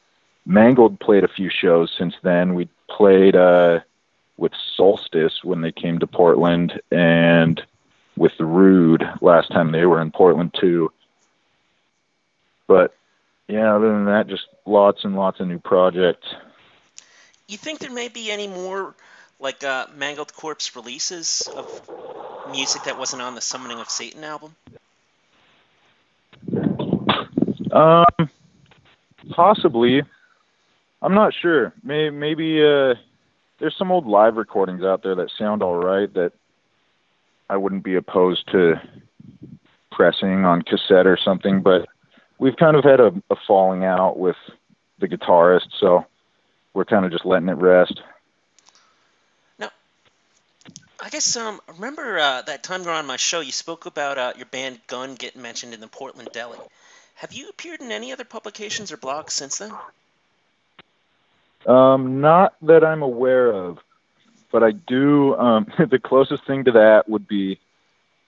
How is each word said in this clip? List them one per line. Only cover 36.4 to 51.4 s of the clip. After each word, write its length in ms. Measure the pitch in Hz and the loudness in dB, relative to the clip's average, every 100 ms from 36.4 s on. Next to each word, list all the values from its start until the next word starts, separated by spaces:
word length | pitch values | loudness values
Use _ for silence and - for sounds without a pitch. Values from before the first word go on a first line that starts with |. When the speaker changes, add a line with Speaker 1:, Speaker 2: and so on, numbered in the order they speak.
| _ _ _ _ _ _ _ _ _ _ - | _ _ _ _ _ _ _ _ _ _ -8
Speaker 1:
I 80 | 98 | -6
wouldn't 260 | 98 95 | -6 -8
be 120 | - 90 | -6 -6
opposed 520 | - 98 90 85 - | -4 0 0 -2 -2
to 280 | 101 85 80 - - _ _ - - - - _ _ _ | 0 2 0 -6 -20 _ _ -20 -20 -20 -20 _ _ _
pressing 540 | - 90 - 98 95 95 | 0 0 0 -2 0 0
on 160 | 87 | 0
cassette 440 | 82 101 - 95 92 | -2 -4 2 4 4
or 120 | 90 | 2
something, 420 | - 92 101 95 | 0 -2 -2 0
but 260 | 95 92 85 _ _ _ _ - | 2 2 0 _ _ _ _ -6
we've 180 | 131 127 | -4 2
kind 200 | 165 151 | 2 4
of 80 | |
had 160 | 139 135 | 6 6
a, 120 | 110 90 - | 6 2 -6
a 60 | 101 - | -6 0
falling 380 | 98 95 92 | 2 2 0
out 340 | 95 92 95 - | -2 0 0 0
with 180 | 90 - - - _ _ _ _ | -4 -4 -8 -20 _ _ _ _
the 100 | 95 | -8
guitarist, 600 | 85 - 90 85 90 - - | -6 2 4 6 4 0 -2
so 280 | 95 90 - _ _ _ _ _ _ | 0 0 -2 _ _ _ _ _ _
we're 140 | 98 92 | -8 -2
kind 180 | 107 | -2
of 80 | 92 | -2
just 140 | 82 82 | -4 -2
letting 240 | 92 87 | -2 -2
it 80 | 85 | 0
rest. 420 | 92 90 87 - - _ _ _ _ _ _ _ _ _ _ _ _ _ _ - | 4 4 2 -2 -18 _ _ _ _ _ _ _ _ _ _ _ _ _ _ -18
Speaker 2:
Now, 120 | 214 - _ _ _ _ _ _ _ _ - - _ - | -18 -18 _ _ _ _ _ _ _ _ -20 -20 _ -20
I 80 | - | -14
guess, 260 | 302 - | -8 -6
um, 240 | 240 | -6